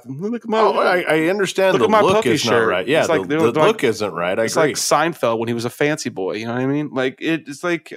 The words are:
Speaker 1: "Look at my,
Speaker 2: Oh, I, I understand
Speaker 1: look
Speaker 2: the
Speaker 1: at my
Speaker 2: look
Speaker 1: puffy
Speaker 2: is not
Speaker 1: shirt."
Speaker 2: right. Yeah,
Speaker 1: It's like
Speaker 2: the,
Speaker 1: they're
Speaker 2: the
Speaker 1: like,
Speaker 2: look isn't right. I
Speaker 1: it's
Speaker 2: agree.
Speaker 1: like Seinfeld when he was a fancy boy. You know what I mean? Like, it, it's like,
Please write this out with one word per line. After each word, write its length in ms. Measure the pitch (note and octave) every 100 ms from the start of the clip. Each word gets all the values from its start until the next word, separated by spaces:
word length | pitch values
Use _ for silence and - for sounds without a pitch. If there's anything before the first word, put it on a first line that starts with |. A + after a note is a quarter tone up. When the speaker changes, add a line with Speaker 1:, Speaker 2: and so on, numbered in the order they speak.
| A#2
Speaker 1:
"Look 380 | C3+ G3+ A#3
at 40 | A3+
my, 120 | A3
Speaker 2:
Oh, 180 | G#3+ A3
I, 220 | - F3+
I 260 | D#3 D#3 D#3+
understand 440 | G#3 F#3 - F#3+
Speaker 1:
look 60 | D3+
Speaker 2:
the 60 | A2
Speaker 1:
at 40 |
my 100 | G#3+
Speaker 2:
look 160 | E3+ G#3
Speaker 1:
puffy 120 | C3
Speaker 2:
is 160 | C#3 B2
not 60 |
Speaker 1:
shirt." 180 | A#2 A2
Speaker 2:
right. 180 | F2+ F#2
Yeah, 120 | D#3+
Speaker 1:
It's 100 | E3
like 120 | D#3
Speaker 2:
the, 40 | -
Speaker 1:
they're 120 | D3+
Speaker 2:
the 200 | B2 C#3
Speaker 1:
like, 80 | E3+
Speaker 2:
look 160 | A3
isn't 300 | B2+ G#2 G#2
right. 240 | E2 F2 G2
I 60 |
Speaker 1:
it's 120 | A2+ E3+
Speaker 2:
agree. 120 | D#3
Speaker 1:
like 60 | G2+
Seinfeld 640 | - D3+ E3 E3 A#2+ A2+
when 80 | A2+
he 80 | A#2
was 100 | A#2
a 60 |
fancy 380 | - D3 D3+ B2
boy. 240 | G2+ F#2 G2+
You 100 | A#2
know 80 |
what 80 | A#2+
I 60 | C3
mean? 220 | C#3+ D3+
Like, 260 | B2+ C3 B2+
it, 280 | D3 D#3+ -
it's 160 | C#3+
like, 280 | F3 E3+ -